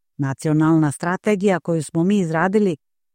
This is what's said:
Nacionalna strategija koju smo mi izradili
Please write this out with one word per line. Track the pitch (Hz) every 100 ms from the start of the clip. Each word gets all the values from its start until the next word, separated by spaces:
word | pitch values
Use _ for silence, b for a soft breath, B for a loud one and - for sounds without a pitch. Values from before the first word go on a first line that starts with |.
| _ -
Nacionalna | 139 135 160 151 156 160 151
strategija | - 170 185 - 208 202 175
koju | - 165
smo | 143 165
mi | 175 208
izradili | 170 160 180 208 202 160 _ _ _